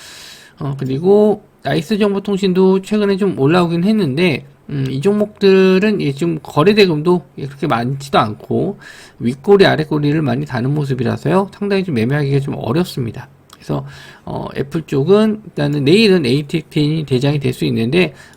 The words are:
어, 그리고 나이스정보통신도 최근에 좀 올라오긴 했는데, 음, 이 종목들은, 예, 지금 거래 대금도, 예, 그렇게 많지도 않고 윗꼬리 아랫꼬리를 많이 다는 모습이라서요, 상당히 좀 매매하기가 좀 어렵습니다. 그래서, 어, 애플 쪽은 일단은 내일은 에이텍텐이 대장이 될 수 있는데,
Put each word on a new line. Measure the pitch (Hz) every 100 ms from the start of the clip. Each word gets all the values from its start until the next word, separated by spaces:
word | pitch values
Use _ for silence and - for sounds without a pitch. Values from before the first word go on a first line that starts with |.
| - - - - - -
어, | 143 139
그리고 | 131 135 180 208 208 208 - _
나이스정보통신도 | - 151 160 208 208 196 202 196 196 180 190 190
최근에 | 190 214 202 190
좀 | 196 147
올라오긴 | 135 180 170 170
했는데, | 190 220 156 135 180 123 - _ -
음, | 143 131
이 | 135
종목들은, | 190 208 208 - 196 190 190 185 214 190
예, | 147
지금 | 135 170 156
거래 | - 147 180
대금도, | 214 185 151 165 180 - -
예, | 135
그렇게 | - 180
많지도 | 117 123 139 - 180
않고 | 110 104 - 117 170 202 - - - -
윗꼬리 | 117 139 - 202 160
아랫꼬리를 | 127 151 151 147 160
많이 | 143 123 151
다는 | 123 131
모습이라서요, | 147 139 127 117 110 143 185 196
상당히 | - 202 196
좀 | 185 123
매매하기가 | 117 147 139 139
좀 | 139 -
어렵습니다. | - 147 180 - 117 139 - _ _
그래서, | - - 143 139 - - -
어, | - 120 117 -
애플 | 135 165
쪽은 | - 143 143 202 220 214
일단은 | - - 147 147
내일은 | 135 202 220 185
에이텍텐이 | 120 139 143 160 - 151 147 160 147
대장이 | 127 139 147
될 | 135
수 | 123
있는데, | 151 117 113 170 165 - -